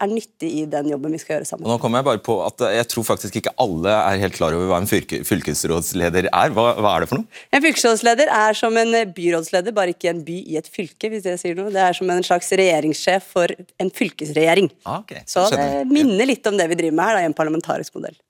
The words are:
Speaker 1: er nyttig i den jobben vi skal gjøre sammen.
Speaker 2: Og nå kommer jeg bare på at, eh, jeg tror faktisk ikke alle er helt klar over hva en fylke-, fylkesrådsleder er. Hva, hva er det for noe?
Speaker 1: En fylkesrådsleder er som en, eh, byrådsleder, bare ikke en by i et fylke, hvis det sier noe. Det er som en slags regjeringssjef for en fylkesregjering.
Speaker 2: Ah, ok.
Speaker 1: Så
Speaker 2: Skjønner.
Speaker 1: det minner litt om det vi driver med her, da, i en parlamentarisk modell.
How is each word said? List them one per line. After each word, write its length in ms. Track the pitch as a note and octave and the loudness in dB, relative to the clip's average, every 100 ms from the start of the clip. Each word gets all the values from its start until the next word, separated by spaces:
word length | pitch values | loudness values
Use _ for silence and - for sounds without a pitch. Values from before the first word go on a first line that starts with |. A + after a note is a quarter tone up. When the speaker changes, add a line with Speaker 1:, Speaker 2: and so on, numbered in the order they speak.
Speaker 1:
er 60 | G3+ | -2
nyttig 400 | A3+ - _ E3 D3+ | -2 -6 _ -6 -4
i 80 | |
den 220 | D#3 D3+ D3 | -4 -4 -2
jobben 220 | C#3+ D3+ | -4 -4
vi 60 | D#3+ | -6
skal 180 | - D#3 | -4 -6
gjøre 100 | D3 | -4
sammen. 200 | - A2 | -8 -2
Speaker 2:
Og 120 | A#2 | -2
nå 20 | |
kommer 160 | B2 A#2+ | 0 0
jeg 60 | C3+ | 0
bare 120 | A2 | 0
på 280 | - G#2+ F2 | 0 -2 -2
at, 120 | - | -2
eh, 140 | A#2+ A2 | 0 0
jeg 60 | A#2 | 0
tror 160 | - | -2
faktisk 320 | A2 G#2 G#2 A2 | -2 -2 -2 -4
ikke 160 | - - | -6 -2
alle 340 | B2 D#2+ F#2 | -2 0 2
er 260 | G#2+ F#2+ G2 | 2 2 2
helt 140 | F#2+ | -2
klar 220 | - E2 | 0 0
over 140 | E2+ F#2 | 0 2
hva 60 | F2+ | 0
en 60 | G#2 | 2
fylke-, 320 | G2 - C#2+ | 0 -2 -8
fylkesrådsleder 1080 | - G2+ - D2 - E2 - F#2 E2+ F2+ F2+ | -2 -2 -2 -4 -2 -2 -2 -2 0 0 0
er. 160 | F2 C#3 | 2 2
Hva, 240 | G#2+ A#2 A2 | 2 2 2
hva 160 | G#2 E2+ | 2 2
er 40 | |
det 80 | E2 | 0
for 60 | C3+ | -4
noe? 80 | A3+ - - | -6 -16 -2
Speaker 1:
En 80 | C#4 | 2
fylkesrådsleder 640 | D#4 - A#3+ A3 A#3 A#3 D4+ | 2 2 2 2 2 4 2
er 220 | G#3+ G#3+ | 4 2
som 200 | G#3 A#3 | 2 0
en, 200 | A3+ A3+ | 0 2
eh, 100 | A3+ | 0
byrådsleder, 680 | G#3+ F3 E3+ E3 D#3+ F#3 F#3 | 0 -2 0 0 0 -2 0
bare 180 | G#3 F3+ | -2 -2
ikke 160 | E3+ F3 | -2 -4
en 160 | E3+ | -4
by 200 | D3 F3 - | -8 -10 -6
i 80 | D#3 | -8
et 80 | - | -8
fylke, 440 | - E3+ _ A3 | -10 -10 _ -8
hvis 140 | A3 | -6
det 140 | F#3 F3+ | -6 -4
sier 140 | F3+ E3+ | -4 -6
noe. 140 | G3+ | -4
Det 60 | G3 | 2
er 160 | F#3 | 2
som 160 | F3 F#3 | 2 0
en 120 | F3+ | 0
slags 260 | E3+ F3 - | 0 0 2
regjeringssjef 720 | F#3+ F#3+ D#3 D#3 D3 - F#3+ | 2 4 4 0 -2 0 0
for 260 | - F#3 F3 - F3+ _ | 0 0 0 -2 -14 _
en 120 | F#3 | -6
fylkesregjering. 800 | - F#3+ - D3+ D3 D#3+ F3+ F3+ - - | -2 -4 -4 -4 2 4 4 2 -2 -10
Speaker 2:
Ah, 140 | D#3 | -10
ok. 120 | - - - | -10 -18 -4
Speaker 1:
Så 180 | F#3 F#3 | 0 2
Speaker 2:
Skjønner. 340 | C#3 C#3+ C#3 | 2 0 0
Speaker 1:
det 80 | B3+ | 2
minner 320 | D4 C#4 F#3+ C4+ | 4 4 4 2
litt 200 | B3 A3 | 2 0
om 100 | G3+ | 2
det 120 | E3 | 2
vi 40 | |
driver 200 | E3+ E3 | 2 0
med 100 | D#3 | 2
her, 120 | F#3+ G#3 | 2 2
da, 40 | |
i 40 | |
en 100 | E3 | 0
parlamentarisk 580 | D3+ D#3 D#3 - C#3 - | 0 -2 -2 -4 -6 -6
modell. 220 | - - - | -12 -14 -16